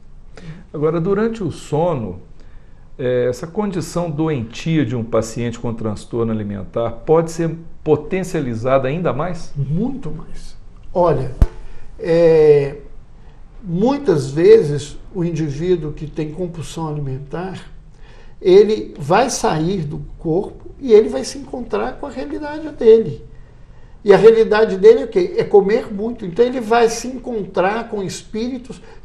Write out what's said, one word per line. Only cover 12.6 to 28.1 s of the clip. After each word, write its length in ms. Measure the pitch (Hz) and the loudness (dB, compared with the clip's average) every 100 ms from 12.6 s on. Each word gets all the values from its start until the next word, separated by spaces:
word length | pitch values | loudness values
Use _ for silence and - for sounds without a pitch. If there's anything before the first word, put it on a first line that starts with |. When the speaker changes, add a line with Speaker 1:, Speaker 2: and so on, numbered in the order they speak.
| 139 147 - - - - - - - - | 4 -6 -14 -16 -16 -20 -20 -20 -20 -16
Speaker 2:
muitas 640 | 190 170 233 285 - 156 131 | -6 0 2 2 2 0 0
vezes 680 | 143 185 220 151 147 - - - 190 | 4 8 8 6 -2 -6 -12 -10 -4
o 80 | |
indivíduo 720 | 170 156 156 135 180 175 156 | -4 -2 -4 -4 0 0 -2
que 120 | - 151 | -8 -10
tem 260 | - 151 | -8 -8
compulsão 560 | 156 175 165 123 - 160 | -6 -8 -8 -10 -8 -6
alimentar, 840 | 147 139 131 143 160 190 180 - - - - - - - - | -6 -6 -8 -8 -8 -8 -10 -14 -18 -20 -20 -20 -20 -20 -2
ele 540 | 190 190 214 214 - - | 6 8 8 2 -4 -10
vai 300 | 139 190 254 | 0 2 2
sair 520 | - 220 156 160 196 | 0 -2 0 0 -2
do 180 | 147 151 147 - | -4 -8 -12 -8
corpo 520 | 165 180 208 - - - | -2 -2 -2 -12 -16 -8
e 140 | 269 | 6
ele 160 | 214 247 | 6 6
vai 140 | 262 | -2
se 160 | 240 285 | -8 -10
encontrar 540 | 262 262 233 202 240 | -12 -12 -6 -4 -4
com 120 | 254 285 | -6 -10
a 40 | |
realidade 600 | 247 285 302 294 302 311 | -10 -10 -8 -8 -8 -10
dele. 560 | 285 233 226 185 123 - - - - - - - - | -2 4 4 2 -8 -14 -20 -20 -20 -20 -20 -20 -8
E 100 | 202 | 2
a 40 | 190 | 8
realidade 600 | 220 226 202 214 214 190 | 8 8 4 2 2 6
dele 240 | 214 262 | 6 6
é 40 | 262 | 4
o 20 | |
quê? 280 | 190 180 - | 0 0 -2
É 60 | |
comer 480 | - 202 196 233 269 | 4 4 6 2 0
muito. 340 | 196 226 226 185 | -6 -6 -6 -6
Então 200 | 165 247 | 0 2
ele 140 | 254 | 2
vai 300 | 208 233 226 | 0 4 4
se 180 | - 247 | 0 -8
encontrar 800 | 262 254 226 190 190 185 220 226 | -10 -8 -6 -4 -2 0 -2 -6
com 140 | 208 | -6
espíritos 800 | 180 | -6